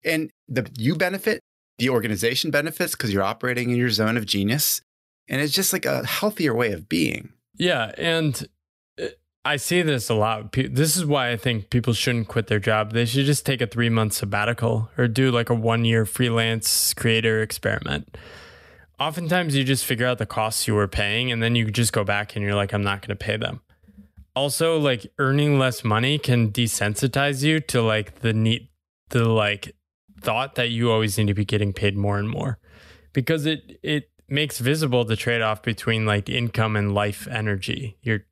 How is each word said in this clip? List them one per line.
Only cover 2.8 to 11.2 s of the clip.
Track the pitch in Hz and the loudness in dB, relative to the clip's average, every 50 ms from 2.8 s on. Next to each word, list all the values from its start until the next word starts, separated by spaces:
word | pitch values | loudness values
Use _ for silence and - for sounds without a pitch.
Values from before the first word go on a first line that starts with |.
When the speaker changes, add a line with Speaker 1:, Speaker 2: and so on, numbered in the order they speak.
| 180 165 - | -4 -4 -4
Speaker 1:
'cause | - - 113 | -4 -2 0
you're | 98 98 95 | 0 2 0
operating | 98 117 - - 127 123 123 123 120 | 0 -2 -2 -4 -4 -2 -2 -2 0
in | 123 | 0
your | 120 123 123 | 2 2 2
zone | 107 101 110 110 117 | 2 2 2 2 0
of | 117 104 | -2 -2
genius. | 101 - 101 98 101 123 151 - - - - _ _ _ _ _ _ _ _ _ | -2 -2 0 0 0 0 0 0 0 -2 -4 _ _ _ _ _ _ _ _ _
And | - - 135 | -6 -4 -2
it's | 147 151 139 | -2 0 0
just, | 185 196 - - | 0 0 0 0
like, | 180 - | 0 -2
a | 127 139 131 117 | -2 -2 -2 -2
healthier | 127 - - - 214 208 - 165 143 113 | -4 -4 -2 -2 -2 -2 0 0 0 2
way | 117 123 110 | 2 0 0
of | 98 82 107 _ | -2 -4 -4 _
being. | - - 156 - - - - - - _ _ _ _ | 0 0 0 0 -2 -6 -10 -14 -20 _ _ _ _
Speaker 2:
Yeah. | - 170 180 165 131 113 107 - | -2 0 0 2 0 -2 -4 -6
And, | - 156 165 165 165 160 151 127 - 113 - _ _ _ _ _ _ _ _ _ - | -4 -2 0 0 2 0 0 -2 -4 -8 -12 _ _ _ _ _ _ _ _ _ -8
uh, | - - - _ _ _ _ _ _ | -8 -8 -8 _ _ _ _ _ _
I | 135 147 | -2 -2
see | 139 - - 170 180 175 | -2 -2 0 0 2 2
this | 156 143 123 107 - | 2 0 0 0 0
a | 117 | 2
lot. | 110 104 110 113 107 110 110 | 2 2 2 0 -4 -6 -4
Pe-, | - 131 131 | -2 -2 -2
this | 135 131 127 151 160 147 | 0 2 0 2 2 2
is | 180 175 | 0 0
why | 143 147 143 | 2 2 2